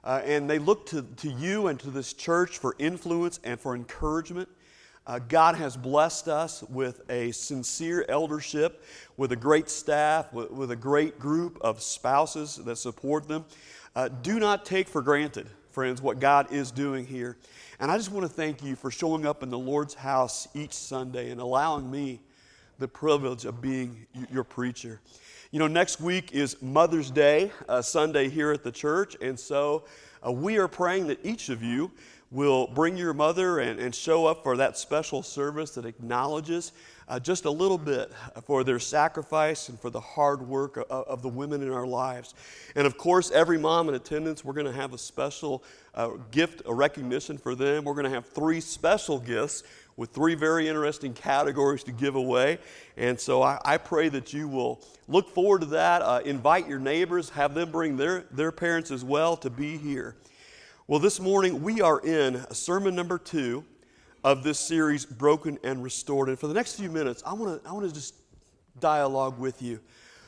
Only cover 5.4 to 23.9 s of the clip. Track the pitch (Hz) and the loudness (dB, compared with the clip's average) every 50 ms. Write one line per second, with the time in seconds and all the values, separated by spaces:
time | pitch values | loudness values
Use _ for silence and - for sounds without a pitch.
5.4 | 160 170 165 160 156 131 120 127 123 131 139 151 160 165 - - - 170 147 151 | 8 8 6 4 0 -6 -6 -6 -4 2 4 4 4 4 2 -4 -4 -2 -2 -2
6.4 | 165 160 - - - - 127 131 131 127 123 - - - 123 123 117 120 113 - | -2 -4 -8 -12 -14 -8 -6 -4 -4 -4 -6 -8 -8 -6 -4 -4 -4 -4 -6 -6
7.4 | - - 143 131 120 - - - 165 165 175 175 - - 127 151 165 151 151 151 | -8 -6 -6 -6 -6 -6 -6 -4 -4 -2 -2 -2 0 0 0 0 0 -2 -4 -6
8.4 | - - - 147 156 170 - - - - - - - - _ - 135 120 123 117 | -6 -4 0 0 0 0 0 -6 -18 -20 -20 -20 -20 -16 _ -4 -4 -2 -2 0
9.4 | 123 147 151 160 156 - - - - 160 147 151 151 151 156 160 147 - - 117 | 4 4 4 4 4 0 -6 -6 -2 0 2 2 4 4 2 0 -2 -4 -8 -8
10.4 | 113 - 117 135 135 120 120 117 117 135 147 147 156 156 - 117 127 147 156 165 | -8 -8 -8 -6 -6 -6 -6 -4 0 2 4 4 4 2 -2 -4 -4 -2 0 0
11.4 | 175 170 - - 110 113 110 113 - - - - - 127 135 143 160 156 - 156 | 0 -4 -4 -2 0 0 0 -2 -4 -8 -6 -2 0 2 4 4 4 2 -2 -6
12.4 | 151 147 - - - 117 117 - - 123 - - - 139 151 156 147 151 156 156 | -8 -8 -10 -10 -8 -8 -8 -6 -6 -8 -8 -6 -4 -2 -2 -2 -2 -4 -6 -6
13.4 | 156 - - - - - - - - - - 123 131 127 131 123 123 185 220 233 | -8 -10 -18 -20 -20 -20 -20 -20 -20 -8 -4 -2 -2 -2 -4 -6 -4 -2 0 2
14.4 | 208 208 202 196 202 - 190 190 185 - - 151 123 143 143 143 151 143 - 101 | 4 2 2 0 0 -2 -2 -2 0 0 -2 0 2 4 4 4 2 -2 -6 -10
15.4 | - 110 - - _ _ - 135 131 127 127 123 135 131 117 127 139 139 143 143 | -12 -12 -16 -20 _ _ -6 -2 -2 -2 -2 -2 -2 -2 0 2 4 6 6 6
16.4 | 139 - 143 143 131 123 120 135 143 139 135 131 123 131 131 123 120 123 120 - | 4 2 -2 -4 -4 -4 -4 -4 -2 -2 -4 -4 -6 -8 -10 -8 -8 -10 -12 -14
17.4 | - - - - - - - - 135 147 185 226 208 190 202 196 185 147 - 165 | -20 -20 -20 -20 -20 -20 -8 -4 0 0 0 0 -2 -4 -4 -4 -4 -4 -4 -4
18.4 | 156 156 143 123 143 139 131 - - 131 - - 175 160 160 156 151 147 147 - | -4 -4 -4 -6 -8 -10 -8 -8 -8 -8 -6 -2 -2 0 0 0 0 -2 -2 -2
19.4 | 135 127 123 127 127 127 143 147 147 143 - - 131 139 135 131 127 120 - - | -6 -6 -6 -6 -4 -2 0 0 -2 -2 -6 -8 -4 0 2 2 2 2 -2 -6
20.4 | - - - 147 151 - - - - - 135 131 127 127 127 127 120 120 123 120 | -10 -10 -10 -10 -10 -10 -10 -12 -10 -8 -8 -8 -8 -8 -8 -8 -8 -8 -8 -8
21.4 | 123 123 127 135 151 165 151 143 131 127 135 143 143 131 123 113 _ _ _ _ | -4 0 0 2 2 2 0 -4 -6 -6 -6 -6 -6 -6 -8 -10 _ _ _ _
22.4 | _ _ _ _ _ _ _ - 135 127 - - 147 156 147 143 135 123 127 113 | _ _ _ _ _ _ _ -8 -8 -8 -6 0 2 4 4 4 2 -2 -4 -6
23.4 | 120 117 117 117 123 135 131 131 127 123 | -8 -10 -8 -6 -4 -4 -4 -4 -4 -6